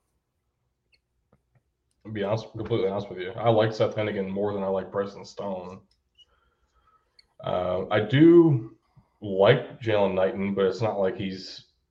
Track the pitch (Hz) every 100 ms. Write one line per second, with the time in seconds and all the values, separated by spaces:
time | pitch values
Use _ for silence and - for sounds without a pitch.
0 | _ _ _ _ _ _ _ _ _ _
1 | _ _ _ _ _ _ _ _ _ _
2 | 104 107 101 113 - 110 104 113 95 101
3 | 98 92 90 95 117 107 110 - 107 107
4 | 107 98 95 98 104 101 95 95 95 98
5 | 98 98 95 - 98 92 90 98 _ _
6 | _ _ _ _ _ _ _ _ _ _
7 | _ _ _ - 92 92 92 92 - 107
8 | 104 131 165 170 160 131 - - _ _
9 | _ - 104 95 101 139 - - 113 104
10 | 98 92 95 95 101 98 95 - 110 101
11 | 95 - 95 95 - - - _ _